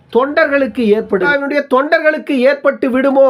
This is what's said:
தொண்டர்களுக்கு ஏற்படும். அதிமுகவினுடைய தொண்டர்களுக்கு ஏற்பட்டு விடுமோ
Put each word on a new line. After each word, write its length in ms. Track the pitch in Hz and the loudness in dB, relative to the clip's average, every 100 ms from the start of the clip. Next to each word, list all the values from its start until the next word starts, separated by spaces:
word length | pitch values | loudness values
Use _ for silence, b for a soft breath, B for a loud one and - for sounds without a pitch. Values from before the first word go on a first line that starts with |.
| _ | _
தொண்டர்களுக்கு 720 | 226 277 311 311 277 262 233 220 | -2 0 0 0 0 -2 -2 0
ஏற்படும். 400 | 214 214 202 294 | 0 0 -2 0
அதிமுகவினுடைய 340 | 285 277 285 285 | -2 -2 -6 -2
தொண்டர்களுக்கு 720 | 254 294 330 311 311 - 269 | -2 0 0 0 -2 -4 0
ஏற்பட்டு 480 | 254 277 277 226 269 | 0 0 -2 -2 -2
விடுமோ 360 | 254 277 269 | 0 2 2